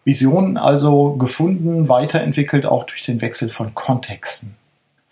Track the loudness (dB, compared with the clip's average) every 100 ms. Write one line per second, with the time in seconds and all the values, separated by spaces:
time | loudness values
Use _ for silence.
0 | 0 2 4 4 2 0 2 2 4 4
1 | 4 2 -2 0 0 0 0 0 2 2
2 | 2 -2 -2 -2 0 0 0 -2 -4 -12
3 | -6 -4 -4 -4 -6 -6 -8 -8 -4 -4
4 | -4 -10 -8 -8 -10 -20 _ _ _ _
5 | _